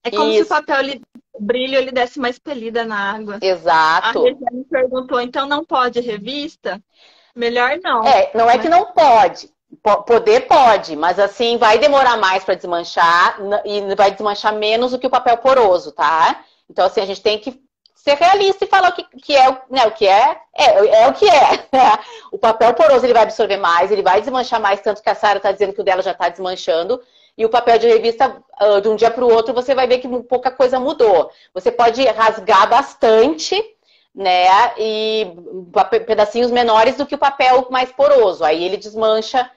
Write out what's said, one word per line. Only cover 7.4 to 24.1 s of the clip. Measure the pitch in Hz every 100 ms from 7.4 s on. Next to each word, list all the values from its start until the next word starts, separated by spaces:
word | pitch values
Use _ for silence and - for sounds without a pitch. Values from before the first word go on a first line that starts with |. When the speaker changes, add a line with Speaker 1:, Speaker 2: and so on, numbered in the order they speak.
| 233 240 247 294
Speaker 1:
não. | 359 294 226
Speaker 2:
É, | 226 190 226
não | 233
é | 247
Speaker 1:
Mas |
Speaker 2:
que | 320
não | 339 415
pode. | - 302 226 185 - - _ _ -
Po-, | 214 202
poder | - 233 233 233 -
pode, | 330 247 196 165 151
mas | 165 180
assim, | 202 - 233 233
vai | 226 226
demorar | 294 277 254 226
mais | 185 190
pra | 190 180
desmanchar | 185 175 170 - 170 170 202 220
n-, | 196 202 208
e | 208 196 196
vai | 202
desmanchar | 196 214 208 220 214
menos | 214 226 247
do | 254
que | 254
o |
papel | 254 247 233
poroso, | 262 262 214 180 151
tá? | - 147 160 196 - _ _ _
Então, | - 185
assim, | -
a | 196
gente | 190
tem | 214 214
que | 277 254 _ _ _ _
ser | - 285
realista | 349 392 392 381
e | 392
falar | 392 359
o |
que, | 349 - 254
que | - 277
é, | 262
o, | 262 -
né, | 262 220
o |
que | - 202
é, | 196 269 349 _ -
é, | - 196 208 220
é | 226
o |
que | - 415
é. | 302 214 - -
<laughs> | 262 233 214 - - -
O | 196
papel | 226 220 233
poroso, | 233 311 254 247
ele |
vai | 233
absorver | 214 - 185 196
mais, | 185 170 190
ele | 208
vai | 185